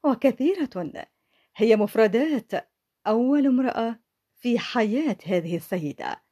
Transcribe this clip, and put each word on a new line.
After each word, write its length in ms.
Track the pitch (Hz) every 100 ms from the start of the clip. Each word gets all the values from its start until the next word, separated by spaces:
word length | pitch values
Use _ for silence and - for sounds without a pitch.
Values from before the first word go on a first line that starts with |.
وكثيرة 880 | 302 247 269 - 277 392 294 185 170 - - _ _ _ _ -
هي 200 | 226 214
مفردات 760 | 208 - 220 220 302 277 - 185 - _ _ _ -
أول 400 | 220 247 294 277
امرأة 520 | 254 262 - 226 233 _ _ _ _
في 240 | 247 233
حياة 580 | - 247 214 233 311 208 -
هذه 300 | 185 165 170
السيدة 680 | - 180 151 - 62 - _